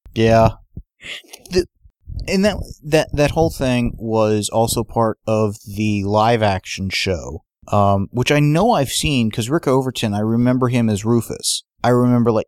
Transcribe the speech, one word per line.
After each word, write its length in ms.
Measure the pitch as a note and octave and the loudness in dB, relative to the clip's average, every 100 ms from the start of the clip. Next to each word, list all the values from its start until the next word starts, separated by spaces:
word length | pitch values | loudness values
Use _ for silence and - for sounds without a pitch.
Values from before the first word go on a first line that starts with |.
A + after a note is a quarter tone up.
| - | -8
Yeah. 360 | - A2+ A2+ A2+ - _ - - _ - - - - - | 0 4 6 4 2 _ -20 -20 _ -18 -18 -18 -20 -4
The, 160 | F3+ - _ _ _ - - - | -2 -2 _ _ _ -14 -10 -4
and 160 | F#3+ | 0
that, 140 | G3+ F#3 - - | 0 -2 -10 -16
that, 260 | D#3 D#3 - | -2 0 0
that 180 | C#3 C#3+ | 0 0
whole 200 | D#3+ D#3+ | 2 0
thing 420 | - C3 B2 A#2+ - | -2 -2 -2 -2 -6
was 520 | A2 A2 G#2+ G#2+ G2+ | -2 0 2 0 0
also 340 | A2+ A#2 A#2+ | -2 0 -2
part 360 | A2 A#2+ A2+ - - | -4 -2 -2 -2 -2
of 300 | A2 G#2+ G2+ - | 0 0 -4 -10
the 280 | G#2 G#2+ G#2 | -4 -2 -2
live 360 | G2 G#2+ A2 A#2+ | 0 2 2 2
action 480 | G#2+ F#2 - - F#2+ | 2 -2 -6 -8 -6
show, 540 | - G2 F2+ - D#2 - _ - | -4 -4 -4 -6 -14 -18 _ -4
um, 400 | G#2 G2+ G2 G2 | 0 2 2 -2
which 200 | A#2+ B2 | -4 0
I 80 | D3 | 2
know 320 | D3 D#3 A3+ | 2 2 2
I've 180 | G3 C3+ | 0 -2
seen, 400 | - - C3+ A2 | -4 -2 0 0
'cause 180 | A2+ A2+ | -2 -2
Rick 200 | D#3+ - | -2 2
Overton, 480 | C3+ C3 - A2+ | 0 0 -4 -4
I 40 | G2+ | -2
remember 480 | G#2+ A#2 B2 B2+ B2 | 0 2 2 2 0
him 200 | B2 A2+ | 2 0
as 160 | G2+ | 0
Rufus. 580 | A2 A#2+ - - - - - _ | 0 0 0 -6 -6 -6 -10 _
I 60 | A#2 | 2
remember, 420 | B2 B2 A#2+ A#2 | 4 4 4 4
like, 160 | A2 | 2